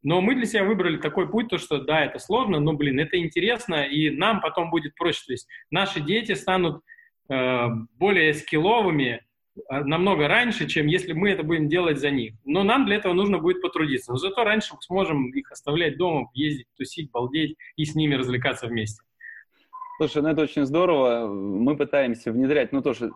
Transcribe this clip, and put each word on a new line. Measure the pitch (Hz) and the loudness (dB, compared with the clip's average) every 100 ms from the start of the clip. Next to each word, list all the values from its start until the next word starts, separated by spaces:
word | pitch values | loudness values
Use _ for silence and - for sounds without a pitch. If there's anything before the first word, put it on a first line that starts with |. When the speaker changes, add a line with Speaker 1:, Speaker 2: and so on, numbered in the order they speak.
Speaker 1:
Но | 139 175 | 2 2
мы | 190 | 4
для | 262 226 | 2 0
себя | 214 | 0
выбрали | 196 214 175 156 | 2 2 0 0
такой | 175 - 170 | -2 -2 0
путь, | 220 233 | -2 -2
то | 175 | -4
что | - 147 | -2 -4
да, | 131 156 139 | 2 2 2
это | - | -4
сложно, | - 220 233 160 | -2 0 2 2
но, | 147 | 2
блин, | 147 147 135 | 0 0 0
это | 160 180 | 0 -2
интересно, | 160 165 190 233 - 160 | 0 0 0 -2 -2 -2
и | 139 147 151 | 0 0 0
нам | 143 196 208 | 2 2 2
потом | 156 - 165 | -2 -2 -2
будет | 170 147 - | -2 -4 -2
проще. | 170 147 - | -2 -2 -6
То | |
есть | 123 - - _ | -10 -10 -20 _
наши | 160 196 170 | -2 0 -2
дети | 147 214 220 190 | 0 0 0 -4
станут, | - 185 170 147 _ - _ _ _ | 0 2 0 -2 _ -20 _ _ _
э, | 135 127 127 120 113 113 _ | -2 0 2 0 -2 -6 _
более | 190 190 156 | 2 6 4
скилловыми, | 151 - 156 175 233 196 156 127 117 _ _ _ - - | 2 -2 0 4 4 2 2 0 -4 _ _ _ -20 -8
э, | 135 | -4
намного | 143 160 190 175 147 | 0 2 2 2 2
раньше, | 208 240 - 147 | 2 0 -2 -2
чем | 165 147 | 0 2
если | 175 180 | 0 -2
мы | 160 202 | -2 0
это | 175 | 0
будем | 151 165 147 | 0 0 2
делать | 170 170 143 | 2 2 0
за | 143 | 0
них. | 139 110 - 135 | -2 -4 -10 -2
Но | 165 | 0
нам | 196 254 220 | 4 4 2
для | 208 | 0
этого | 196 | 2
нужно | 175 202 180 | 2 2 2
будет | 165 180 | 0 0
потрудиться. | 175 170 156 135 - | -2 -2 0 -2 -2
Но | 127 | -4
зато | 185 196 220 | -2 0 2
раньше | 220 - | 0 -2
мы | - | -14
сможем | - 185 196 147 127 | -4 -2 0 0 -2
их | 135 - | -4 -8
оставлять | - - 151 165 135 | -12 -4 0 -2 0
дома, | 180 156 120 | 0 0 -4
ездить, | 127 151 139 120 _ | -4 -4 -4 -10 _
тусить, | 127 - 147 | -10 -10 -8
балдеть | 120 123 151 151 156 - - | -4 -4 -2 -4 -6 -16 -6
и | |
с | 147 | -4
ними | 160 156 135 | 0 2 0
развлекаться | 123 127 135 123 117 | 0 0 -2 -2 -4
вместе. | 117 107 110 _ _ - - _ _ _ - - - | -4 -4 -8 _ _ -20 -20 _ _ _ -18 -16 -4
Speaker 2:
Слушай, | 151 151 | -2 0
ну | 151 | 0
это | 156 | 2
очень | 147 - 135 | 0 0 0
здорово. | 156 180 151 127 120 110 | 2 4 4 4 2 -2
Мы | 101 101 98 123 147 | -4 -4 2 2 2
пытаемся | 143 143 127 117 - | 0 2 0 -2 -4
внедрять, | 113 131 147 120 | 0 2 2 2
ну, | 139 | 0
тоже, | 139 113 117 | -2 -2 -6